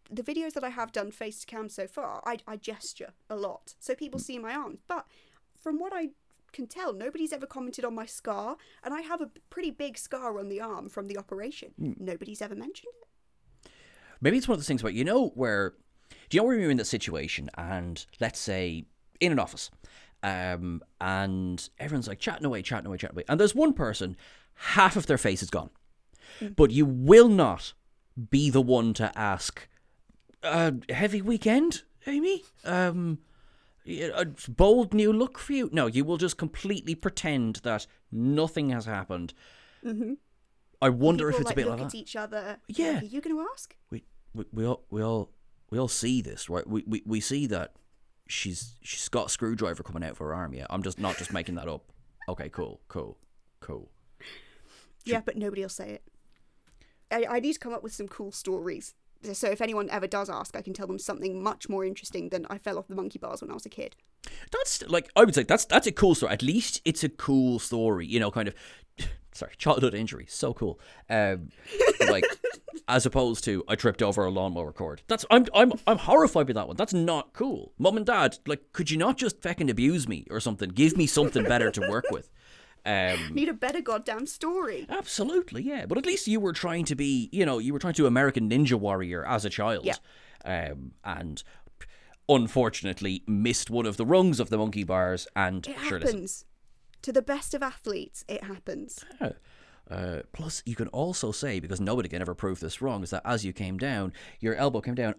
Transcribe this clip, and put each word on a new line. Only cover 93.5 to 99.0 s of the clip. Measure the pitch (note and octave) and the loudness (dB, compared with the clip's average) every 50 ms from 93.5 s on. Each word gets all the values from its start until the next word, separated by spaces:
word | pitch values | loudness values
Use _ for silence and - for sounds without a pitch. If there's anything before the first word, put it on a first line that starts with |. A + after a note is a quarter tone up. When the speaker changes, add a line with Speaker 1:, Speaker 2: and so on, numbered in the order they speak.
| A#2 - - - | 2 0 -2 -2
Speaker 2:
one | A2 A#2+ A2+ | -2 0 0
of | G#2+ G2+ | 0 0
the | - A2+ | 0 2
rungs | B2 F3 F#3 F#3 F#3 D3 A#2 | 6 6 8 8 6 4 2
of | A#2 G#2 | 0 0
the | A2 G#2+ | 0 0
monkey | G#2+ A2 G2 G#2 G2 | 0 0 0 -2 -2
bars | E2+ F#2 F#2 F2+ F#2 F#2 F2+ - - - | 0 2 2 2 0 -2 -4 -6 -6 -2
and | G2 G2 F#2 F#2 F#2 - | 0 0 0 0 -4 -6
Speaker 1:
It | - C#4 - | -8 -10 -6
Speaker 2:
sure, | C#4+ D4+ - E2+ | -6 -4 -4 -2
listen. | D#2+ - G#3+ | 0 0 -2
Speaker 1:
happens. | G3 F3 F#3+ - - - - - _ _ - - _ _ - - - - | -2 -6 -10 -10 -12 -14 -20 -20 _ _ -20 -20 _ _ -20 -20 -14 -6
To | C4+ A3+ | 0 0
the | C4 A3+ | 0 2
best | - C#4 C#4+ - - - | 0 -2 -4 -4 -6 -6
of | C#4 C#4 | -4 -4
athletes, | C4 - - - A3 G3+ E3+ - - - - - - | -6 -8 -8 -10 -8 -8 -8 -8 -12 -14 -16 -12 -10
it | G#3+ - G3 | -10 -10 -10
happens. | G3 F#3+ F#3 - F#3+ F#3+ - D4+ - - - | -12 -14 -12 -12 -10 -10 -10 -10 -12 -14 -16